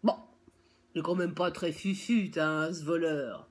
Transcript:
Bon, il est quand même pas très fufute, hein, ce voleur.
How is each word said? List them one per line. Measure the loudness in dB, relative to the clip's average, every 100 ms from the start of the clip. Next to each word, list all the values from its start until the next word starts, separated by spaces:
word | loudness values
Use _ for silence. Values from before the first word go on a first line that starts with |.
Bon, | 2 0 -4 _ -20 _ _ _ _
il | -6
est |
quand | 0
même | 0 0
pas | 0 0
très | 0 -4
fufute, | -2 -2 -2 2 2 2 0
hein, | 2 2 0
ce | -2
voleur. | -2 0 2 0 -4 -8 -14